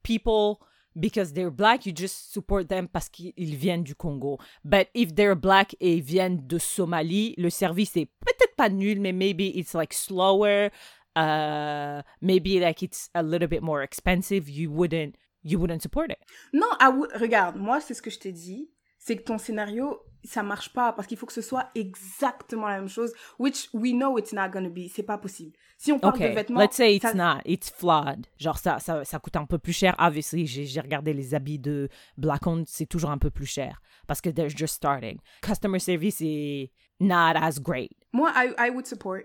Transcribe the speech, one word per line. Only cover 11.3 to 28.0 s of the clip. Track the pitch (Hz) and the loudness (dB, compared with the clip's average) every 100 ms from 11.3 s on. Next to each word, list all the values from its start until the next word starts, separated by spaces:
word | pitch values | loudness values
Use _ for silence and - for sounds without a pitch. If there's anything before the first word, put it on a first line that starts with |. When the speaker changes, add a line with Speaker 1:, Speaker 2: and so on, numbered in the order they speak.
| 156 151 151 147 147 143 147 - _ | 2 0 -2 -4 -4 -6 -8 -12 _
Speaker 1:
maybe, | 180 185 180 185 | 2 2 4 2
like, | 175 160 | 2 0
it's | 185 - - | -8 -8 -6
a | 175 | -4
little | 156 170 165 | 0 0 0
bit | 170 | -2
more | 156 147 | -2 -2
expensive, | 135 - 180 180 - 196 143 | -4 -2 0 0 2 -2 -2
you | 143 160 | -6 -4
wouldn't, | 151 175 165 151 - _ _ | 0 0 0 -4 -10 _ _
you | 156 170 | -4 0
wouldn't | 165 170 | 0 -2
support | - 277 320 | -4 -4 -4
it. | - _ - - | -6 _ -20 -2
Speaker 2:
Non, | 285 466 - | 0 2 6
I | 262 | 6
wou-, | 262 - 214 | 6 -2 -2
regarde, | 226 220 175 190 | 2 4 2 -2
moi, | 202 277 | -2 -2
c'est | - | -4
ce | 233 | -12
que | 220 | -12
je | - | -12
t'ai | 196 | -12
dit, | 170 175 208 311 _ _ _ | -12 -14 -14 -14 _ _ _
c'est | - 226 | -6 -4
que | |
ton | - 220 | -4 -6
scénario, | - 214 208 220 285 - - - | -4 -6 -4 -4 -4 -6 -14 -20
ça | - 233 | -8 -6
marche | 202 202 - | -4 -6 -6
pas | - 240 | 0 0
parce | 220 196 | 0 -8
qu'il | 220 | -10
faut | 233 | -8
que | |
ce | - | -10
soit | 220 254 254 | -6 -6 -4
exactement | 226 190 185 190 - 269 269 - 226 214 | -6 -8 -10 -16 -4 -4 -4 -10 -6 -4
la | 196 | -4
même | 196 | -6
chose, | 220 233 233 - - | -6 -6 -8 -20 -2
which | 269 277 - | -2 -2 -8
we | 226 240 | -4 0
know | 240 269 240 | 2 2 0
it's | 208 | -2
not | 208 190 | -4 -4
gonna | 190 185 | -4 -6
be, | 175 180 | -6 -10
c'est | - | -8
pas | 202 208 | -6 -6
possible. | 196 - 160 _ _ _ | -8 -14 -18 _ _ _
Si | - | 0
on | 285 | 4
parle | 190 | 4
Speaker 1:
Ok, | 254 | 4
Speaker 2:
de | 170 | 0
vêtements, | 214 208 240 | 0 -2 4
Speaker 1:
let's | 208 - | 4 6
say | 233 202 | 6 6
it's | |
Speaker 2:
ça | 233 196 | 4 2
Speaker 1:
not, | 170 135 | 2 0
it's | - 185 - | -2 -2 -4
flawed. | - 175 156 | -2 2 4